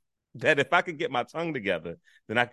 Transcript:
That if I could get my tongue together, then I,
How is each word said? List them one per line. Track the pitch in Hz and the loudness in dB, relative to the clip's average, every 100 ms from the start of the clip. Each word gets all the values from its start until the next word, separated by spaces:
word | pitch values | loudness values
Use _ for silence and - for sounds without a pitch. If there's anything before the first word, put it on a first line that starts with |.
| _ _ _ - | _ _ _ -2
That | 117 151 | 2 2
if | - | 4
I | 262 | 2
could | 190 147 | 0 -4
get | 160 | -4
my | 127 | -4
tongue | 117 160 170 | -4 -6 -6
together, | 143 98 87 82 82 _ _ - | -4 -2 -2 -4 -12 _ _ -2
then | 113 | 2
I, | 120 | 2